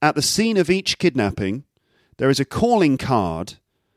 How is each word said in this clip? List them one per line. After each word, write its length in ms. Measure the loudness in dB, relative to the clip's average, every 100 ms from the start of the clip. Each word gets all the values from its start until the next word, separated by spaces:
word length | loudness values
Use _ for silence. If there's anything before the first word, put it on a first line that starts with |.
At 140 | 0 0
the 60 |
scene 340 | -2 0 0 0
of 120 | 2
each 260 | 0 -2 -2
kidnapping, 680 | -2 0 -2 -2 -4 -6 -10 _ _ _ _ -2
there 120 | 0
is 100 | 0
a 60 | -2
calling 520 | -2 0 2 2 0
card 580 | 0 0 0 -4 -8 -14 _ _ _